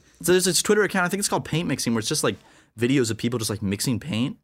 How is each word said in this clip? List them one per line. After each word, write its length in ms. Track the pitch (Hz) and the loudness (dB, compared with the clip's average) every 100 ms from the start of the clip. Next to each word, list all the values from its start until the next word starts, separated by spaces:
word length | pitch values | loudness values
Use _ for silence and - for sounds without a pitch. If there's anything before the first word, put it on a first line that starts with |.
| _ _ | _ _
So 120 | 165 | 2
there's 120 | 185 180 | 4 4
this 160 | 170 | 2
Twitter 220 | - 214 | 2 2
account, 200 | 190 196 175 | 2 0 0
I 40 | |
think 100 | 196 | -2
it's 80 | 202 | -2
called 180 | 185 - | -2 -2
Paint 220 | 156 175 | -2 -2
Mixing, 260 | 135 - | -2 0
where 60 | 113 | -2
it's 80 | 104 | 0
just, 160 | 151 | 0
like, 120 | 135 98 - - _ - | 0 -2 -10 -20 _ -2
videos 300 | 120 139 117 | 2 2 2
of 80 | 110 | 0
people 220 | 120 120 | -2 -2
just, 100 | 110 | -4
like, 140 | 104 | -4
mixing 360 | 98 101 - 110 | -2 -2 -2 -2
paint, 380 | 147 110 127 - | -2 -2 -2 -6